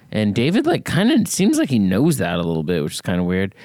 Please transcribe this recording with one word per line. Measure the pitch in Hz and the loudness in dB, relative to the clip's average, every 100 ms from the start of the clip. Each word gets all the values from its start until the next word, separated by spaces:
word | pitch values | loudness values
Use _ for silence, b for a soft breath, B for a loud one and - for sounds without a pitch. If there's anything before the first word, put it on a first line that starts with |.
| - | -4
And | 104 107 101 | -2 0 0
David, | 131 208 302 | 0 2 0
like, | 151 | -2
kinda | - 156 214 285 - | -2 0 2 2 0
seems | - 196 311 | 0 2 2
like | 254 | 0
he | 123 | 2
knows | 95 95 156 143 | 2 2 2 2
that | 85 87 | -2 -2
a | |
little | 85 82 | -2 -2
bit, | 78 87 | 0 -2
which | 76 - | -2 -6
is | |
kinda | - 90 | -4 -2
weird. | 90 92 98 - | 0 0 -2 -8